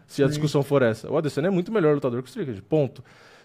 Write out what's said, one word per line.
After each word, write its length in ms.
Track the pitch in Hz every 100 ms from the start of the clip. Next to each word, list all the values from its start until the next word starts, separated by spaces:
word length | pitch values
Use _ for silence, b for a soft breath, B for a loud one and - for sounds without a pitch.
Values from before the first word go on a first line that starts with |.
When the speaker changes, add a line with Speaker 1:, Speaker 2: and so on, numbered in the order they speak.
| b
Speaker 1:
se 160 | -
a 40 | 135
Speaker 2:
Sim. 60 |
Speaker 1:
discussão 300 | 147 151 143
for 200 | 135 143
essa. 280 | 120 110 -
O 60 | 147
Adesanya 320 | 151 139 170
é 20 |
muito 220 | 185 180
melhor 220 | 220 151
lutador 260 | 147 135 120
que 60 | 123
o 0 |
Strickland, 320 | 240 147 101
ponto. 400 | - 156 135 - - b b b